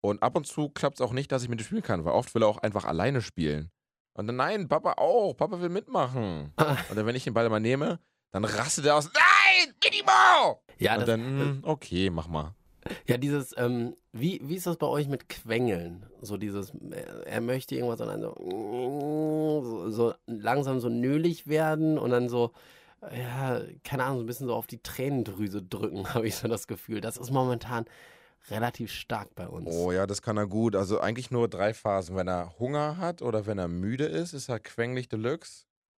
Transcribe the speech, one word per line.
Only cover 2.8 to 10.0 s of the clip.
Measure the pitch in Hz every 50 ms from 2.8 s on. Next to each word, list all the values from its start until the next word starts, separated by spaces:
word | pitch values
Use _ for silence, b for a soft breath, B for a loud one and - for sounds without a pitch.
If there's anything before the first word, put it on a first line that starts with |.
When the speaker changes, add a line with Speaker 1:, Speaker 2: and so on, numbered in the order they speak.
| -
Speaker 1:
alleine | 53 76 82 92 127 143 127
spielen. | 110 - - - 80 73 73 76 78 85 _ _ _ _ _ _ _ _ - -
Und | 104 107
dann, | 123 127
„Nein, | 131 160 208 214 185 131
Papa | 147 160 - 180 -
auch, | - 120 160 196 240 208 185 127
Papa | - 143 160 214 175
will | 175 175
mitmachen.“ | 175 196 - - 262 190 147 123 127 131 113 98 85 78 73 73 -
Speaker 2:
<laughs> | -
Ah. | 156 151 143 - - -
Speaker 1:
Und | -
dann, | 107 107
wenn | 113 120
ich | 131 -
den | 143 107
Ball | 117 117
immer | 117 110 107
nehme, | 107 113 127 135 147 233 - 165 _ _ _ _ _ _
dann | - 95 107
rastet | 107 104 104 117 151 - - 139
er | 147 147
aus, | 151 143 170 -
„Nein, | 294 320 359 381 392 403 392 381 359 349 285 - - 392
Minimo!“ | - 403 415